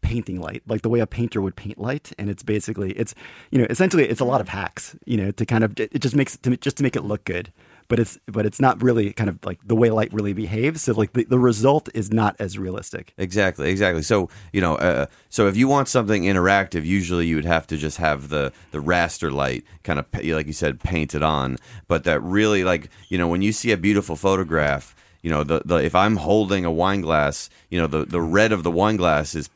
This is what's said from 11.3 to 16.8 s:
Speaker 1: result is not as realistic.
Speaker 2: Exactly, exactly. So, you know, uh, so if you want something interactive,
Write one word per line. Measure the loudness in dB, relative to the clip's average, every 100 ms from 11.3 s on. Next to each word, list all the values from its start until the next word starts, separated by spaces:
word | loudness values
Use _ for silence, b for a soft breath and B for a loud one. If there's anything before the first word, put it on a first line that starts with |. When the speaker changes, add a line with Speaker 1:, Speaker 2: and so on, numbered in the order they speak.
| 4
Speaker 1:
result | 4 4 4 2 0 -6
is | -2
not | 2 0 0
as | -6 -6
realistic. | -8 -8 -10 -12 -14 -8
Speaker 2:
Exactly, | -4 0 0 0 -2
exactly. | 2 2 0
So, | 2 2 0 B B
you | 0
know, | 2 2
uh, | 2 0 -2 b b
so | 0 2
if | 4
you | 2
want | 2 2
something | 0 2 0
interactive, | 2 2 4 4 2 -4